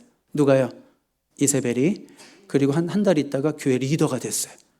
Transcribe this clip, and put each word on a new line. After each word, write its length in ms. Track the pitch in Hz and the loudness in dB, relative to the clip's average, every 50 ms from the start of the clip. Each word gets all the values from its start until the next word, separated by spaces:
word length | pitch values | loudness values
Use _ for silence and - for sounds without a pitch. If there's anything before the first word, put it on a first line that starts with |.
| - _ _ _ _ _ - | -20 _ _ _ _ _ -2
누가요? 360 | 151 143 139 135 135 127 120 - - - _ _ _ _ _ _ _ _ _ _ - | 0 2 4 4 4 2 0 -4 -12 -20 _ _ _ _ _ _ _ _ _ _ -2
이세벨이. 680 | 143 131 - 131 123 120 117 123 135 151 107 - - - - - - - - - _ | -2 0 0 0 -2 -2 0 0 0 0 0 -2 -8 -18 -20 -20 -20 -20 -20 -20 _
그리고 280 | - - 139 139 135 139 | -4 0 0 2 2 2
한, 160 | 165 170 170 | 0 -2 -2
한 140 | 147 208 202 | -2 0 2
달 140 | 196 175 151 | 2 2 2
있다가 360 | 135 143 135 135 135 156 151 - | 0 -2 -4 -2 -2 -2 -4 -2
교회 200 | - 143 127 123 | -2 -2 0 0
리더가 420 | 131 135 165 143 156 - 131 117 | 0 -2 0 0 0 0 0 -4
됐어요. 340 | - 110 101 - - - - - _ _ _ | -6 -6 -6 -6 -8 -8 -12 -20 _ _ _